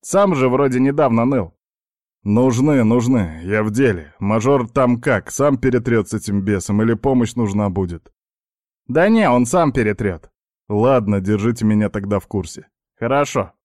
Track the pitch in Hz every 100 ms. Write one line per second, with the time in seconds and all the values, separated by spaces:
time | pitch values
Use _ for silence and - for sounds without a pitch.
0 | - 190 202 151 127 131 131 123 135 143
1 | 139 113 120 135 85 _ _ _ _ _
2 | _ _ 101 107 131 120 143 139 110 120
3 | 117 127 87 80 87 107 107 107 135 90
4 | 76 _ 98 110 120 139 120 139 127 120
5 | 139 107 - - 143 135 131 123 120 117
6 | 98 110 - 101 95 98 - 104 110 113
7 | 139 127 113 - 107 104 101 92 90 85
8 | _ _ _ _ _ _ _ _ - 135
9 | 190 226 190 123 120 180 156 131 107 101
10 | 104 85 - _ _ _ _ 104 120 131
11 | 104 101 95 104 110 117 110 107 104 107
12 | 98 101 - 101 87 - - _ _ _
13 | 117 139 147 135 95 _